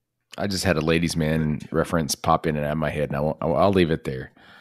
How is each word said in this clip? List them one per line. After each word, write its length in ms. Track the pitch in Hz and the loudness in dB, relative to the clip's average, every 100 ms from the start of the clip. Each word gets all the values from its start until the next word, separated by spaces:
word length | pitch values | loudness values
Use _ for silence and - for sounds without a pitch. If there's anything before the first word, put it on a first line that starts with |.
| _ _ _ - | _ _ _ -6
I 100 | 101 | -4
just 160 | 92 | -2
had 140 | 95 78 | -2 0
a 40 | |
ladies' 340 | 78 82 82 | 2 2 0
man 440 | 82 78 80 76 76 - | 0 0 0 0 -4 -4
reference 440 | 82 73 85 71 | -2 0 -2 -2
pop 300 | - - 80 80 | -2 0 0 0
in 80 | |
and 100 | 76 | -2
out 80 | 73 | -2
of 40 | 78 | -2
my 120 | 76 | -2
head, 200 | 76 71 | -2 -2
and 60 | |
I 40 | 71 | -2
won't, 180 | 76 - | -2 -2
I'll, 140 | 82 | 0
I'll 160 | 71 95 | 2 4
leave 200 | 95 82 | 6 4
it 120 | 78 | 2
there. 280 | - 64 78 _ - - | -2 -8 -10 _ -20 -20